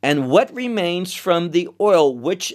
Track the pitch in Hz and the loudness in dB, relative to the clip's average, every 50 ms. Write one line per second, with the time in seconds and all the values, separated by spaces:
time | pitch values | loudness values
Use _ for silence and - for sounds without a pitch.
0 | - 135 147 147 135 127 135 190 262 - - 240 254 247 233 214 180 175 175 180 | 0 0 0 0 0 4 4 4 4 2 -4 -8 -8 -6 -4 -4 -2 -2 -2 -4
1 | 185 185 - - - 190 175 170 170 175 156 175 180 - - _ 202 208 196 170 | -6 -8 -10 -8 -2 0 0 0 0 0 -2 -2 -2 -2 -6 _ 2 4 4 6
2 | 151 143 127 120 117 151 190 185 - - - | 4 4 2 -2 -4 -6 -4 -4 -6 -10 -10